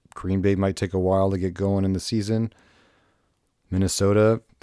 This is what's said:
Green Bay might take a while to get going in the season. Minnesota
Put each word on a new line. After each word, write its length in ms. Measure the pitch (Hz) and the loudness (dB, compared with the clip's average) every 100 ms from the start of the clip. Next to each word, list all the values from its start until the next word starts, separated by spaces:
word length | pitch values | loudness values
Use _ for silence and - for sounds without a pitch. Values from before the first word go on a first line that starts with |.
| _ - | _ -12
Green 260 | 92 95 | -4 0
Bay 140 | 98 98 | 0 2
might 200 | 98 95 | 0 -2
take 180 | 98 | -4
a 60 | 95 | -2
while 320 | 92 95 98 | 0 2 2
to 60 | 95 | 0
get 160 | 92 | -4
going 320 | 90 98 98 95 | -2 0 0 0
in 80 | |
the 60 | 95 | -2
season. 520 | - 113 101 110 113 - _ _ _ _ _ _ _ _ _ _ - | -2 -4 -2 -2 -2 -8 _ _ _ _ _ _ _ _ _ _ -6
Minnesota 720 | 95 95 - 98 104 107 113 - _ | -2 0 0 2 4 4 2 -4 _